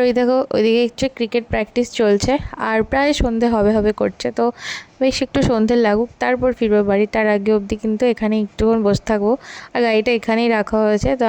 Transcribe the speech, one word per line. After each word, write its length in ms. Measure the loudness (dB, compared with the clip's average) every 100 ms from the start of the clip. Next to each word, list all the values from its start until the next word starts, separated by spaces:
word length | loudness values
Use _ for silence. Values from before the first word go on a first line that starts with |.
ওই 60 | 2 2
দেখো 180 | 2 0 0
ওইদিকে 260 | 0 2 2 0
হচ্ছে 200 | -2 -6 -4
ক্রিকেট 280 | -4 -4 -4
প্র্যাকটিস 340 | -4 -4 -4 -4 0
চলছে, 320 | 2 2 0 -2 -4 -8 -2
আর 100 | -2 0
প্রায় 200 | 0 0 0
সন্ধে 240 | -2 0 0
হবে 160 | 2 2 2
হবে 160 | 0 0
করছে, 260 | -4 -4 -6 -2
তো 60 | -2 -4 -10 -14 -16 -2
বেশ 160 | -2 0 -2
একটু 140 | 0 0
সন্ধে 240 | 2 2 2 2
লাগুক, 220 | 2 -2 -4
তারপর 280 | -2 0 0 0
ফিরবো 240 | 2 2 2
বাড়ি। 160 | 0 0
তার 120 | 0 0
আগে 160 | 0 0 0
অবধি 200 | -2 -4
কিন্তু 200 | -4 0 0
এখানে 220 | 0 -2 -2
একটুক্ষণ 340 | -2 -2 0 2 2
বসে 180 | 0 0
থাকবো, 220 | 0 0 -2 -4 -20 -8
আর 80 | -2 0
গাড়িটা 240 | 2 0 -2
এখানেই 300 | 0 0 0 0
রাখা 200 | 0 0
হয়েছে। 260 | 2 0 0
তো 60 | 0